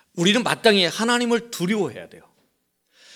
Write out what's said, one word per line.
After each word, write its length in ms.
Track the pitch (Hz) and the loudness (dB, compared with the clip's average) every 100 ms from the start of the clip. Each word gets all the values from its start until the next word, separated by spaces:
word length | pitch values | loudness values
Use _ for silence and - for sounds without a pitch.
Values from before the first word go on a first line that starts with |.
| _ | _
우리는 280 | - 175 214 | -2 2 2
마땅히 420 | 214 151 226 202 | 0 0 2 4
하나님을 680 | 170 175 226 240 240 233 233 | 2 0 -2 0 0 -2 -4
두려워해야 580 | - 175 214 160 95 85 | -6 -4 -2 -4 -6 -16
돼요. 140 | 87 - _ _ _ _ _ _ _ - | -20 -20 _ _ _ _ _ _ _ -20